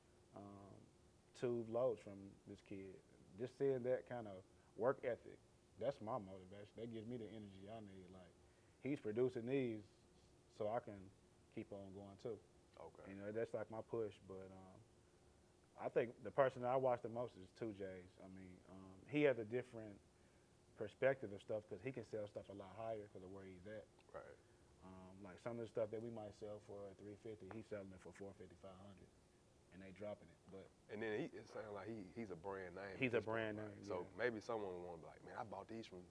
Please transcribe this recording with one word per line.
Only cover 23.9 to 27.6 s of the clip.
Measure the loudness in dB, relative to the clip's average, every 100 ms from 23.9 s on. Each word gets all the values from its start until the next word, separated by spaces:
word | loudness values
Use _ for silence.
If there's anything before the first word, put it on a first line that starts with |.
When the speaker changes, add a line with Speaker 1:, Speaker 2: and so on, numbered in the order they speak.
| -18 -12
Speaker 2:
Right. | -10 -10 -14 -20 -20 -20 -18 -14
Speaker 1:
Um, | -14 -14 -12
like, | -12 -6
some | -4 -2
of | -2
the |
stuff | 0 2
that | 0
we | -2
might | -4 -6 -8
sell | -8 -8 -8
for | -8 -8 -10
three | -10 -8
fifty, | -8 -8 -8
he's | -8